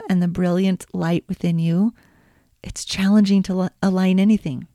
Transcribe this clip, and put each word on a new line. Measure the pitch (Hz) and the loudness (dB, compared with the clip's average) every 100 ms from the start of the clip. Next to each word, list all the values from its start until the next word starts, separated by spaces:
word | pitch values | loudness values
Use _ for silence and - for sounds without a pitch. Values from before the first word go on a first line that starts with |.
| 440 | 0
and | 185 | 0
the | 175 | 0
brilliant | 175 180 175 190 180 - | -2 0 0 0 -2 -6
light | 180 165 170 - | -6 -2 -2 -4
within | 185 175 165 | -6 -2 0
you, | 165 170 220 - _ _ _ _ _ _ | 0 0 0 -4 _ _ _ _ _ _
it's | - - | -16 -14
challenging | - - 190 214 196 196 | -10 -2 2 4 4 2
to | 190 | 0
li-, | 185 185 - | -2 -4 -2
align | 196 185 185 185 | -2 0 2 2
anything. | 202 214 160 127 175 | 4 2 -2 -10 -12